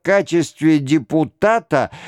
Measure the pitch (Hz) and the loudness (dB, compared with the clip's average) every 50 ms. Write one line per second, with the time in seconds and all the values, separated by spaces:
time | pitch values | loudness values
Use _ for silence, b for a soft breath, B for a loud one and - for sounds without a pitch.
0 | - 170 196 202 151 - 165 170 151 - - - 147 160 156 147 139 131 151 156 | -2 0 0 0 0 0 -2 -2 -2 -2 -4 -2 0 2 2 2 0 0 -2 -2
1 | 120 - 151 160 151 110 _ - - 214 226 233 233 - 156 135 117 - B B | -2 -2 -2 -2 -2 -2 _ -2 0 0 0 0 -2 -2 -2 -2 -2 -2 B B
2 | B | B